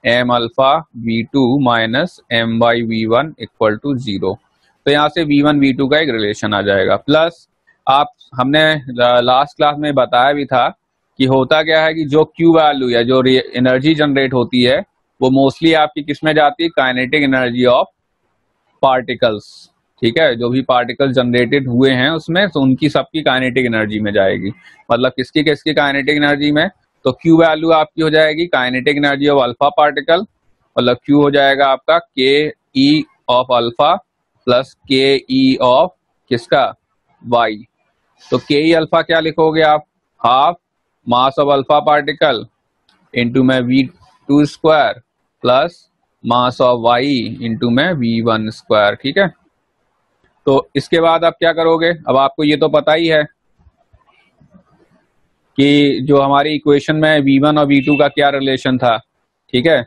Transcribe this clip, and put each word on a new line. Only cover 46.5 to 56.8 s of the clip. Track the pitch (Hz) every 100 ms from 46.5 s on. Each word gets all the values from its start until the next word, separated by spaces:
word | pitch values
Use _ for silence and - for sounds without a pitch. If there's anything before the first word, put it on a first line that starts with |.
| 120
of | 127 120 117
Y | 120 139 131 107 -
into | 117 113 120
में | 120 170
वी | 160 117 113
वन | 113 110 110
स्क्वायर, | - _ 107 104
ठीक | 101 135 165
है? | 190 - _ _ _ _ _ _ _ _ _ _ -
तो | 135 - 135
इसके | - 165
बाद | 165 165
आप | 165 -
क्या | 170
करोगे, | 160 165 165 170 165 127
अब | 127
आपको | 135 -
ये | 151 147
तो | 151
पता | 147 147
ही | 160 165
है | 156 147 _ _ _ _ _ _ _ _ _ _ _ _ - _ _ _ _ _ _ _ _ _ -
कि | 139 143 143 127 131
जो | 143
हमारी | 139 139 151
equation | 147 147 143